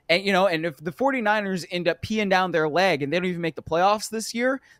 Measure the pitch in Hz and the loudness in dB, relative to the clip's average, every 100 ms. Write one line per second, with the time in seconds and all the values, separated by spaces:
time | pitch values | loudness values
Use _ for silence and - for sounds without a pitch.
0 | - 175 196 185 190 160 165 - 156 - | 0 2 2 2 2 2 -4 -6 -10 -2
1 | 262 262 208 214 196 185 165 175 170 165 | 0 0 0 0 0 -4 -4 -2 -2 -2
2 | - 214 202 185 185 165 156 156 190 143 | -4 -2 2 2 2 0 0 2 2 2
3 | 139 170 185 170 165 - - 165 190 214 | 0 -2 -2 -4 -6 -6 -4 2 2 2
4 | - 220 214 233 254 262 - | -2 -8 -6 -2 0 -2 -6